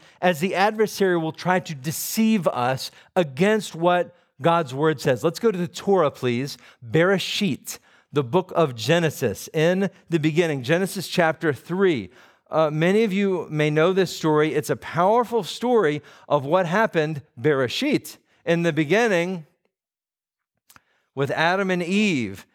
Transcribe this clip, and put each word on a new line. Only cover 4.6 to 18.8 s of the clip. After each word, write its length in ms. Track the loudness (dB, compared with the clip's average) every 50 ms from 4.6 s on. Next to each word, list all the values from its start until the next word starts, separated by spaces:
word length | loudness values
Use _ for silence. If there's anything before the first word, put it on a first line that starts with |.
| 0 -2 -4
word 260 | 0 0 0 0 0
says. 240 | 0 0 0 2 0
Let's 160 | -2 -2 0
go 100 | -2 -2
to 80 | 0 0
the 80 | -4
Torah, 440 | -6 -6 -6 0 2 2 4 4 2
please. 480 | 0 -2 -2 -2 -2 -2 -4 -6 -10 -14 -18 -20 -20 _ -12
Bereshit, 920 | -2 2 2 4 4 2 0 -2 -4 -4 -2 -2 -2 -2 -4 -6 -14 -16 -16 _ _ _ _ _ _ -4
the 100 | -4 -2
book 300 | 0 0 -2 -2 0 0
of 220 | 0 0 0 0
Genesis, 720 | -4 0 0 2 2 2 0 -2 0 -2 -2 -2 -4 -10 -8 -2
in 380 | 0 2 2 2 2 0 -2 -4 -8 _ -4
the 100 | -2 0
beginning, 420 | 0 0 2 2 2 2 0 -4 -2
Genesis 460 | 0 0 0 0 -2 -6 -8 -8 -6
chapter 460 | 0 2 2 2 2 0 -2 -2 -2
three. 560 | -2 -4 -8 -2 2 2 2 2 0 -2 -8 _ -20 -20 -20 _ _ _ -4
Uh, 200 | 0 0 0 2
many 320 | 2 0 2 2 4 2 2
of 100 | 2 0
you 360 | 0 0 0 0 -2 -4 -4
may 200 | -2 0 0 0
know 220 | 2 2 2 2 2
this 220 | 2 0 -2 -2
story. 400 | -4 0 2 2 4 2 2 0
It's 160 | -2 -2 -2
a 60 | -4
powerful 640 | -6 -6 -8 -2 0 2 2 2 2 0 0 -2 -4 -4
story 600 | -4 -8 -4 -2 0 2 2 2 2 -2 -4 -8 -14 -20 -18 -6 -2
of 160 | -2 -2 0
what 220 | 2 0 0 0
happened, 560 | 2 0 0 0 0 0 0 0 0 -2 -8 -10 _ _ -2
Bereshit, 760 | 0 0 2 2 0 -2 -2 -2 -2 0 0 0 -2 -4 -18 -20 _ _ _ _ -2
in 180 | -2 0 2 2
the 100 | 0 2
beginning 760 | 0